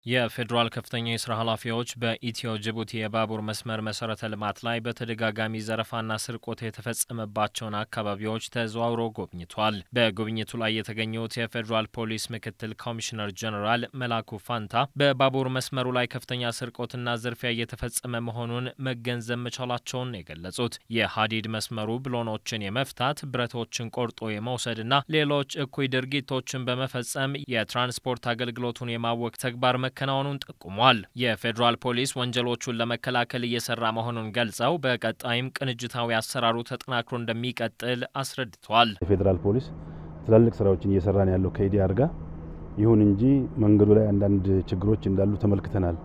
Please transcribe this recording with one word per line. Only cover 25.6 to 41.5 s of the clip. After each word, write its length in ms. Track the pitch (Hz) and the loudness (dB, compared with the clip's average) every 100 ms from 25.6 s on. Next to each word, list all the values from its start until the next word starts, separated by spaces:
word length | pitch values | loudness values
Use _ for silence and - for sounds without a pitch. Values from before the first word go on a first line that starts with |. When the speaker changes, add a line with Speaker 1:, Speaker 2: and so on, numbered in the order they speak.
| 135 - 135 | -6 -2 0
Speaker 1:
ድርጊቶችን 760 | 131 131 139 135 131 127 135 123 | 0 0 -4 -2 -4 -4 -6 -2
በመፈጸም 720 | 123 135 127 120 147 135 139 143 | -2 -2 -4 -6 -2 -2 -4 -2
የትራንስፖርት 720 | 120 104 123 123 120 - 123 123 | -2 0 0 -2 -2 -4 -4 -2
አገልግሎቱን 640 | 117 123 117 123 117 123 | -2 -2 -2 -4 -4 -6
የማወክ 440 | 117 117 117 117 - | -4 -2 -2 -4 -4
ተግባር 380 | 131 120 127 127 | -6 0 2 2
መከናወኑን 560 | 127 - 139 135 139 139 | -2 -4 -2 0 -2 -4
ጠቁሟል። 580 | - - - 98 127 117 87 123 | -10 -14 -10 4 6 6 0 -4
የፌዴራል 600 | 120 110 117 110 120 117 | -2 0 -2 2 2 2
ፖሊስ 340 | 127 120 131 | -2 -2 -2
ወንጀሎቹን 600 | - 123 120 120 120 - 117 | -2 -2 0 0 -2 -4 -4
ለመከላከል 680 | 117 117 - 123 120 127 | -2 -2 -2 0 0 -2
እየሰራ 400 | 120 117 113 117 117 | -2 -2 -2 -2 0
መሆኑን 360 | 113 113 117 110 | 0 -2 -4 -4
ገልጸው 420 | 110 117 - 120 170 | -2 -2 0 0 2
በቀጣይም 680 | 135 123 113 110 123 120 127 | 0 0 -2 -4 -2 -2 -2
ቅንጅታዊ 580 | - 135 117 120 123 117 | -4 -4 -4 -4 -4 0
አሰራሩ 440 | 113 113 131 117 117 | 0 0 0 2 2
ተጠናክሮ 520 | 120 127 - 123 117 123 | -2 -8 -2 -2 -2 -4
እንደሚቀጥል 880 | 113 113 123 120 117 - 117 123 123 135 | -2 -2 -4 -2 -4 -4 -4 -2 -4 -6
አስረድቷል። 760 | 131 - 120 - - 110 117 98 | -6 -4 -6 -8 4 6 6 4
Speaker 2:
የፌዴራል 440 | 85 98 95 90 | 2 4 4 4
ፖሊስ 260 | 101 110 - - - - - - | 4 2 0 -12 -14 -14 -14 -10
ትላልቅ 320 | - 110 117 | 6 8 8
ስራዎችን 380 | - 98 92 101 | 6 4 4 4
እየሰራ 260 | 98 90 98 | 4 4 4
ነው 140 | 95 | 4
ያለው 180 | 92 92 | 4 2